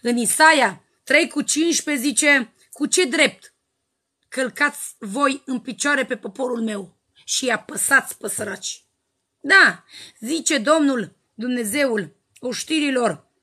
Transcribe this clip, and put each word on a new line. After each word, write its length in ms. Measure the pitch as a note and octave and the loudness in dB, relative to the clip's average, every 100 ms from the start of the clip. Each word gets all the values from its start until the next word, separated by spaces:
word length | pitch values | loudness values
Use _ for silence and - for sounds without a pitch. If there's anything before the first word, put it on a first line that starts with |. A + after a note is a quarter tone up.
În 140 | A#3 A#3+ | 0 0
Isaia 680 | A3 - D#4 D4+ A3 E3+ _ _ | 0 4 6 6 2 -2 _ _
trei 240 | - D4 E4+ | 0 2 2
cu 140 | D4 | -2
cincisprezece 640 | - D4 E4 D#4 - C#4+ C4+ | -2 0 0 0 -2 -2 -2
zice: 460 | A3 D4 C#4 - _ _ | 2 4 2 0 _ _
„Cu 140 | - C#4+ | -6 -2
ce 180 | - | 0
drept 500 | C#4 D#4+ C4 - - _ _ _ _ _ _ _ _ | 0 2 2 0 -20 _ _ _ _ _ _ _ _
călcați 680 | - B3+ - D4 - - - | -6 -6 0 -2 -2 -16 -14
voi 440 | G#3+ G#3+ C#4 C#4 | -8 -2 0 -2
în 160 | - B3+ | -6 -8
picioare 440 | C4 - C#4+ C#4 | -8 -4 -2 0
pe 120 | B3+ A3+ | -2 -6
poporul 460 | - F#3+ B3+ A#3 | -10 -6 -6 -4
meu 340 | A3 G#3 F3+ _ _ _ | -4 -6 -10 _ _ _
și 260 | - - F#3+ | -6 -4 -2
apăsați 680 | - - D4+ - C4+ - - | -2 -4 -6 2 2 2 -12
pe 100 | G3 | -10
săraci?” 560 | - G#3 - - - _ _ _ _ _ _ | -8 -8 -8 -10 -12 _ _ _ _ _ _
Da, 440 | C#4 F#4+ C#4 E3+ _ - - _ | 4 6 6 2 _ -20 -20 _
zice 380 | A3+ D#4+ - C#4+ | -6 -4 0 0
Domnul, 580 | G#3+ D#4+ C#4+ B3+ F#3 _ _ | 2 4 4 0 -4 _ _
Dumnezeul 840 | - B3 B3 G#3+ C4+ C#4 A3 D3+ _ _ _ | -10 -6 -4 -2 0 0 0 -4 _ _ _
oștirilor 920 | B3+ A#3 - D#4+ C#4+ C4 A3+ D3+ _ _ | -8 -8 -2 -2 0 0 0 -2 _ _